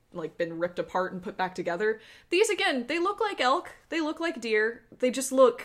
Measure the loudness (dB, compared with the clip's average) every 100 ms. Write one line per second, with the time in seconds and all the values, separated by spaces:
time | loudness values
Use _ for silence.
0 | _ -10 -8 -4 -4 -2 -4 -4 -4 -2
1 | -2 -4 -8 -4 -4 -4 -4 -2 0 -2
2 | -6 -20 -2 2 2 2 0 0 -2 -2
3 | -2 -2 -2 0 2 2 -2 -16 -8 -4
4 | -4 -4 -4 -4 -2 0 0 -2 -14 -2
5 | 0 0 0 6 6 6